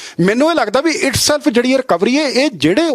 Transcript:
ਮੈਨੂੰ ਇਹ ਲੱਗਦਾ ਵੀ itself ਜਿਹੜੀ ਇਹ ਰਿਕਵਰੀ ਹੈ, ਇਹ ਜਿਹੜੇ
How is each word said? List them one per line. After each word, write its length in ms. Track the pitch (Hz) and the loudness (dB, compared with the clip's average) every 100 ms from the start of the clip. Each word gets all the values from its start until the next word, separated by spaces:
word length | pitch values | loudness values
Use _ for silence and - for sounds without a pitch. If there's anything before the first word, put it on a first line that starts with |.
| - - | -12 -2
ਮੈਨੂੰ 300 | 180 226 311 | 0 2 0
ਇਹ 60 | 330 | 0
ਲੱਗਦਾ 260 | 214 247 | 0 0
ਵੀ 100 | 320 | 0
itself 600 | 285 269 226 - 294 294 | -2 -2 0 0 0 0
ਜਿਹੜੀ 200 | 233 247 | 0 2
ਇਹ 60 | 269 | 0
ਰਿਕਵਰੀ 400 | 254 175 202 269 | 0 0 0 0
ਹੈ, 60 | |
ਇਹ 260 | 302 226 302 | 0 0 -2
ਜਿਹੜੇ 280 | 190 147 214 330 | 0 0 2 2